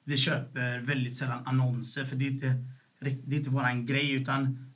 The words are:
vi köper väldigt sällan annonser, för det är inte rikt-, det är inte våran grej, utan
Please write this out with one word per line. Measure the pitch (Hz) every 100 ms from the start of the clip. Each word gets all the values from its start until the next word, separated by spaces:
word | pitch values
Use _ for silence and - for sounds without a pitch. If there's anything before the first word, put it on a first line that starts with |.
vi | - 139
köper | 170 139 127 135 123 123
väldigt | 120 131 120 -
sällan | 127 123 127
annonser, | 131 127 127 - 139
för | 135 131
det | 139
är |
inte | 135 131 127 - - _ _
rikt-, | 139 131 -
det | 147
är |
inte | 127
våran | 135 123 123 120
grej, | 139 143
utan | 131 131 139 135 131 -